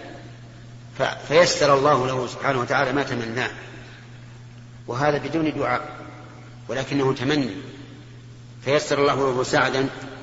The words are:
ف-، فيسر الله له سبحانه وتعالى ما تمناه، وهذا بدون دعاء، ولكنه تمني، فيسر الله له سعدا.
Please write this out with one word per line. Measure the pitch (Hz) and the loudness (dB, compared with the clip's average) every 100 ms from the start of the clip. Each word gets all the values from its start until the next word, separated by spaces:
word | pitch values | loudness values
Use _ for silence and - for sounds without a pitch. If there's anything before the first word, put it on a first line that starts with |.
| - - - - - - - - - - | -14 -14 -16 -18 -18 -18 -18 -18 -12 -2
ف-، | 131 - - | -2 -2 4
فيسر | 156 175 - 143 | 6 6 6 6
الله | 139 143 135 127 | 6 6 4 2
له | 131 120 | -2 -4
سبحانه | - 135 135 | -2 0 0
وتعالى | 131 131 135 | 2 2 2
ما | 139 | 0
تمناه، | 135 120 113 117 113 - - - - - - - - - - - - - - | 0 -2 -4 -4 -4 -6 -14 -16 -18 -18 -18 -18 -18 -18 -18 -18 -18 -14 -6
وهذا | 123 147 143 | 0 2 2
بدون | 135 165 156 | 0 0 2
دعاء، | 139 123 123 - - - - - - - - - | 2 0 0 -2 -12 -14 -16 -16 -18 -18 -16 -6
ولكنه | 127 135 139 131 | -4 -2 2 2
تمني، | 120 127 151 123 92 - - - - - - - - - - 127 | 2 2 0 0 -6 -12 -14 -16 -18 -18 -18 -18 -18 -18 -6 2
فيسر | 147 147 139 | 2 2 4
الله | 143 131 | 4 4
له | 135 127 | 2 2
سعدا. | 123 151 127 131 135 - - - | 4 4 4 2 0 -4 -12 -12